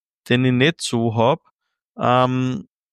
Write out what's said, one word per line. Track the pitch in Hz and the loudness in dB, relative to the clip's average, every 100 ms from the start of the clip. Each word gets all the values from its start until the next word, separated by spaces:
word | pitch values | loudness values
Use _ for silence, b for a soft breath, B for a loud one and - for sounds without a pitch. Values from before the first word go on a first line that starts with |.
| _ _ - | _ _ -4
den | 123 127 | 0 2
ich | |
nicht | 123 143 - | 2 0 -2
so | - 120 117 110 | -4 -2 -2 0
hab. | 117 165 _ _ _ _ _ - | 0 0 _ _ _ _ _ -6
Ähm, | 120 127 127 127 127 127 - _ _ | 0 2 2 0 -4 -6 -12 _ _